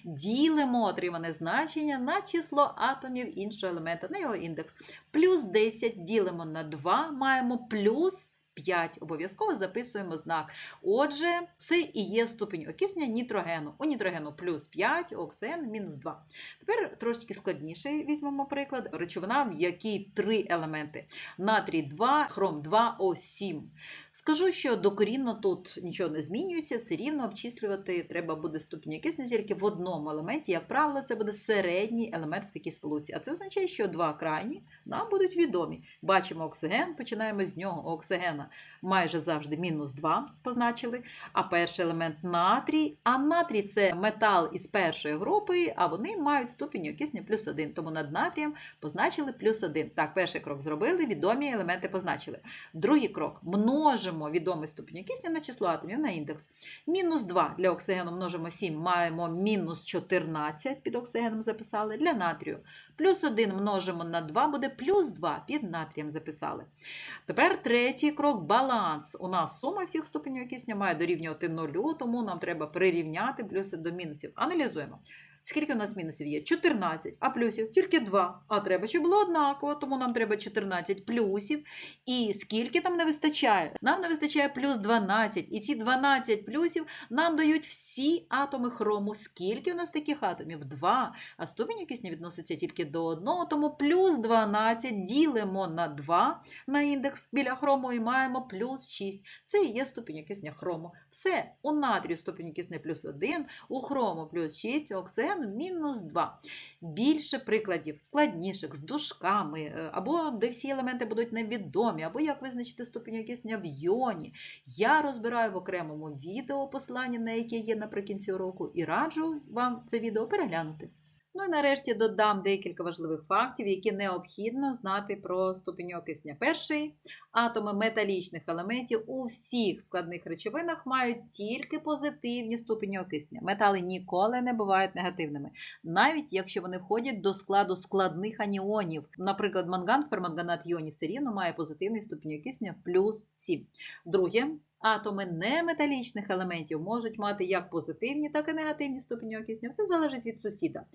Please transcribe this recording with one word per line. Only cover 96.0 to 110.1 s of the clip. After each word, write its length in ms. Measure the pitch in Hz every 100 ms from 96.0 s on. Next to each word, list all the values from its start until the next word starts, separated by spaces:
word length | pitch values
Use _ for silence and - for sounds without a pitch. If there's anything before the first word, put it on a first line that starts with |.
| 143 170 254 339 - - -
на 140 | 285
індекс 480 | 294 277 277 277 -
біля 240 | 269 262 254
хрому 380 | 294 269 254
і 60 | 240
маємо 420 | 226 262 262 254
плюс 480 | 247 190 247 262 -
шість. 360 | - 196 196 - - -
Це 180 | 415
і 80 | 330
є 140 | 220 269
ступінь 340 | - 233 156
окисня 320 | 151 202 151
хрому. 400 | - 180 165 170 - _
Все. 420 | - 381 330 - -
У 100 | 285
натрію 460 | 302 269 196 156 165
ступінь 320 | - 165 165
окисня 300 | 151 175 160
плюс 260 | 156 160 165
один, 400 | 143 262 339 285 - -
у 120 | 262
хрому 460 | - 277 220 160 156
плюс 300 | 170 156 -
шість, 340 | 220 285 294
у 40 | 190
оксигену 420 | 185 - 285 403
мінус 640 | 220 208 359 349 294 240
два. 380 | 165 165 151 - - - - -
Більше 580 | 170 156 262 311 - 269
прикладів, 560 | - 214 208 175 151 147
складніших, 720 | - - 202 170 190 180 151 143
з 40 |
дужками, 800 | 151 196 294 - 175 208 160 160
е, 280 | 151 - 160
або 360 | - 196